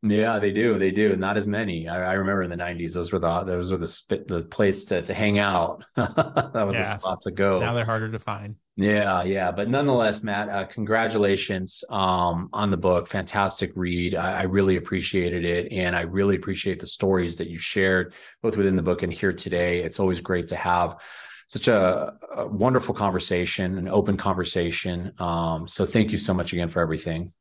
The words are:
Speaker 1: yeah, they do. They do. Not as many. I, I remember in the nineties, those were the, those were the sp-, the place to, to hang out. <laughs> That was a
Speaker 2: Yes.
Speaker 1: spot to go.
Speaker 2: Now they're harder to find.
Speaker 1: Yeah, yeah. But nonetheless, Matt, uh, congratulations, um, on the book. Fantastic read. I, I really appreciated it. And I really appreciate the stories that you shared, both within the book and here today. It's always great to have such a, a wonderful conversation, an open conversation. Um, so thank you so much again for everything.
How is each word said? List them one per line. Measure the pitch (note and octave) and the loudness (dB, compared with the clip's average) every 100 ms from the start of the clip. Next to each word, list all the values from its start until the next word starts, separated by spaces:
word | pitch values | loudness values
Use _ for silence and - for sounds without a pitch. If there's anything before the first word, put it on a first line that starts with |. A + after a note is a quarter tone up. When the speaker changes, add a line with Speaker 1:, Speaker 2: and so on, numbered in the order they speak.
Speaker 1:
yeah, | G#2+ G#2 G#2+ A2 | 4 4 4 2
they | G2+ | 2
do. | G2+ A#2 G#2 | 2 2 4
They | F#2+ | 2
do. | F#2 G#2+ F#2+ | 4 4 4
Not | F#2+ G#2 | 0 0
as | G2+ | 0
many. | G#2 G#2+ E2+ E2 | -2 -2 -4 -4
I, | F2 F2+ | -4 0
I | |
remember | F#2+ G2 G2 | 0 2 0
in | F2 | -2
the | F2 | -4
nineties, | F2 E2+ E2+ | -6 -4 -6
those | F2 E2+ | -4 -2
were | F#2+ | 0
the, | E2+ E2+ | 2 0
those | F#2 F2+ F2+ | 0 -2 -2
were | F#2 | -2
the | E2+ | -2
sp-, | - - G2 - | -8 -4 -6 -2
the | F2+ | -6
place | E2+ - G2+ G2 - | -6 2 2 2 -2
to, | F#2 | -4
to | E2+ | -2
hang | F#2 G#2+ G2+ | -2 2 2
out. | G2+ F#2 E2 - - | 2 2 -2 -4 -8
<laughs> | - | -4
That | A2 - - - C3+ A#2 G2+ | -2 0 0 0 -2 0 0
was | A2 | 0
a | |
Speaker 2:
Yes. | G#2 F#2+ | 0 -2
Speaker 1:
spot | F#2+ F2+ | -2 -4
to | - | -6
go. | F#2 G2 F#2+ | 0 2 4
Speaker 2:
Now | G2+ | 2
they're | A#2+ A2+ | -2 0
harder | A2+ A2 | -2 -2
to | A2 | -6
find. | - G2+ G2+ G#2+ _ - | -8 -8 -8 -14 _ 0
Speaker 1:
Yeah, | G2 G#2 G2+ F#2+ | 2 4 4 2
yeah. | F2+ G2 F2+ | 0 0 0
But | F2 G#2 | -2 0
nonetheless, | C3 C#3+ B2 A2 G#2 | 2 2 4 2 0
Matt, | A2 G2+ G#2 | -4 -4 -2
uh, | G2+ F#2+ | -4 -6
congratulations, | - G#2 A2 A2 A2+ G2+ G2 - F#2+ F#2 - - | -6 0 2 2 2 2 2 0 -4 -4 -8 -6
um, | A2 F#2+ F#2 F2+ E2+ E2+ | 0 2 2 2 0 -4
on | - G#2 | -2 0
the | F2+ | 0
book. | F#2 F2 E2+ | 2 2 0
Fantastic | G2+ F2+ G#2 G2 - F#2 - | -4 -2 0 0 0 -6 -2
read. | F2+ F2 F2 F#2+ | -2 0 0 -2
I, | F2 F#2 | -2 -2
I | |
really | F#2 F#2+ F#2+ F#2 | 0 2 4 2
appreciated | E2 F#2+ F2 G2 F2 F2 F2 | 0 -4 -2 0 0 0 0
it. | F2 F2 | -2 -2
And | G2 F2+ F2 | -2 -2 -2
I | |
really | E2+ F#2 G2 F#2+ | -2 2 2 2
appreciate | - F#2 - F2+ | 0 -4 -2 -4
the | - | -6
stories | - G2 F#2+ F2 E2+ | -2 2 2 0 -4
that | E2 | -8
you | E2 | -6
shared, | - - F#2+ F#2 F2+ - - - | -4 0 2 2 0 -8 -20 -4
both | A2+ G#2 | -2 2
within | G2 F#2 | 4 4
the | |
book | E2+ F2+ | 2 0
and | F2+ | -2
here | E2+ G2 | -2 -2
today. | F2+ - F2 F2+ F2 | -2 -2 0 0 0
It's | E2 - | -2 0
always | G2 F2 | 0 0
great | - F2+ E2+ | 0 -2 -2
to | F2 | -4
have | F2+ F2 E2+ - - - - - - | 0 2 2 -2 -18 -18 -18 -20 -10
such | - - | -2 4
a, | A2+ F#2 F#2 - - - - | 6 6 2 -2 -10 -12 -6
a | - | -4
wonderful | G#2 A#2 B2+ - - | 2 4 4 0 0
conversation, | G2+ F2+ - F2+ F2 - F#2 F#2+ | 0 0 0 0 0 -2 -2 -2
an | F2+ | 2
open | F#2+ G2+ G2 | 2 4 2
conversation. | - F#2 F2+ - E2+ E2 F2+ F2 F2+ - | 0 0 0 0 0 -2 -4 -4 -6 -6
Um, | F2 E2+ E2 D#2+ E2+ | -4 -2 -2 -2 -6
so | - F#2+ | -2 0
thank | A#2 G#2+ | 2 2
you | G2+ | 0
so | - | 0
much | F#2 E2+ | -2 -2
again | F2 F2 | -2 -2
for | E2+ | 0
everything. | E2 D#2 - E2 F#2 _ | 0 -2 -4 -6 -6 _